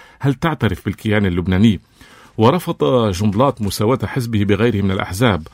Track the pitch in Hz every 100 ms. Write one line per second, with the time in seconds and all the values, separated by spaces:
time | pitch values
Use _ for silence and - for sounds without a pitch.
0 | - - 143 135 165 156 110 92 107 -
1 | 110 104 98 87 87 92 113 90 _ _
2 | - - - - 110 175 170 170 147 127
3 | 110 90 107 98 139 - 101 - 107 104
4 | 101 139 120 107 101 101 120 101 98 95
5 | - 92 123 87 78